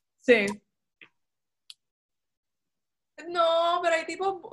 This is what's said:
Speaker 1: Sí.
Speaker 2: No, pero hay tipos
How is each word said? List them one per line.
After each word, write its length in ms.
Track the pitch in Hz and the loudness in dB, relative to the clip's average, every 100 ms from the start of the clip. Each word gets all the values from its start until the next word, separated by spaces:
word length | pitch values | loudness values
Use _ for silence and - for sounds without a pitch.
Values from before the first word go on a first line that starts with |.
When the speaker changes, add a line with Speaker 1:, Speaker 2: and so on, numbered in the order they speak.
| _ _ | _ _
Speaker 1:
Sí. 220 | - 226 202 208 _ _ _ _ - _ _ _ _ _ - - _ _ _ _ _ _ _ _ _ _ _ _ _ - 320 | 4 4 2 -6 _ _ _ _ -20 _ _ _ _ _ -20 -20 _ _ _ _ _ _ _ _ _ _ _ _ _ -20 -8
Speaker 2:
No, 500 | 349 330 330 339 349 | 0 2 2 2 0
pero 140 | 349 | 0
hay 100 | 320 330 | -2 -4
tipos 360 | 370 392 370 - | -6 -4 -6 -10